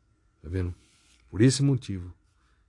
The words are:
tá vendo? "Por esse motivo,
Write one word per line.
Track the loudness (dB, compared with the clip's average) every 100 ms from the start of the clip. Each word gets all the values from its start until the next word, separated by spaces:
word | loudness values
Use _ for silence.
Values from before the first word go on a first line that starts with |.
| _ _ _ _
tá | -8
vendo? | -6 -6 -8 _ _ _ _ _
"Por | 2
esse | 4 4
motivo, | 2 0 -2 -10 -10 -18 _ _ _ _